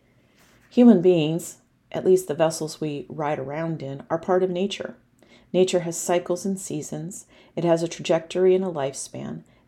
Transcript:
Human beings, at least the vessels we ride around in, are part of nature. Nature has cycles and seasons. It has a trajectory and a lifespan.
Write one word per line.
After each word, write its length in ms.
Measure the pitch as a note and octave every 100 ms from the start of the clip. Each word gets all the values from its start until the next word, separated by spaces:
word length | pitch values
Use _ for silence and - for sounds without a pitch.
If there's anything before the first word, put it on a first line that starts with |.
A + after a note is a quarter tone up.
| _ _ _ _ _ _ _
Human 320 | - A#3+ F#3+
beings, 560 | F#3 F3 D3+ E3 - - _ _ _
at 140 | - F#3
least 220 | F#3 -
the 80 | D3+
vessels 440 | D#3+ D#3+ D#3 -
we 260 | D#3 C#3+ -
ride 300 | D3 D3 D3
around 420 | C3+ D3 E3 D#3
in, 220 | C3+ C#3 -
are 100 | E3
part 240 | F3+ F#3
of 80 | F#3
nature. 440 | F3 G3+ - - - _ _ _ _ _
Nature 280 | F3 F#3 F3+
has 200 | E3+ E3
cycles 460 | - F3 F3 F3+ G3
and 140 | F#3+
seasons. 640 | - D3 C#3 D3+ D#3+ G#3 - _ _ -
It 80 |
has 180 | E3+ E3
a 60 | E3
trajectory 640 | - C#3+ E3 E3 F3+ F#3
and 100 | F#3
a 40 | F#3+
lifespan. 760 | D#3 C#3 - - C3 C3+ D#3+ - _